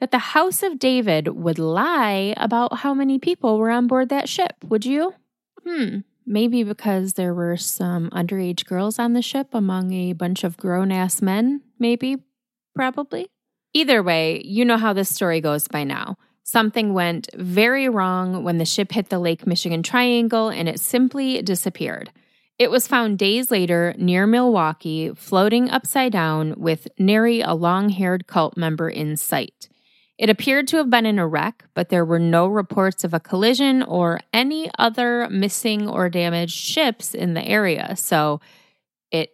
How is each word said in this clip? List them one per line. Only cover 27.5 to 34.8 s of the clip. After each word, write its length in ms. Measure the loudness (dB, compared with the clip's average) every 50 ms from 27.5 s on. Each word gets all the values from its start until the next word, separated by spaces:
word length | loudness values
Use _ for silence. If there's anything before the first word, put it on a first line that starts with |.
| 0
long-haired 760 | 0 2 2 2 2 2 0 0 0 0 0 0 -2 -2
cult 300 | -2 0 0 0 0 0
member 320 | -2 -2 -2 -2 -2 -4 -4
in 260 | -4 -4 -4 -4 -4
sight. 540 | -4 -4 -2 -2 -4 -4 -6 -10 -20 -20 -20 _ _ _ _ _ _ _ _ _
It 120 | 0 2 2
appeared 400 | 2 2 2 0 2 2 0 0
to 80 | 0
have 120 | 0 2 2
been 160 | 2 2 2
in 140 | 2 2 2
a 80 | 0
wreck, 380 | 0 0 -2 -2 -4 -6 _ _ _ -6
but 160 | -4 -2 0
there 160 | 2 2 2
were 140 | 2 2 2
no 280 | 2 4 4 4 4
reports 560 | 2 2 0 -2 -2 0 0 0 0 0 -2 -4
of 100 | -4 -4
a 60 | -4
collision 640 | -4 -4 -2 0 2 2 2 2 2 2 2 2 0
or 380 | 0 0 0 0 0 0 -2 -4 _
any 400 | 0 0 0 0 -2 -4 -6 -6 -2
other 480 | 0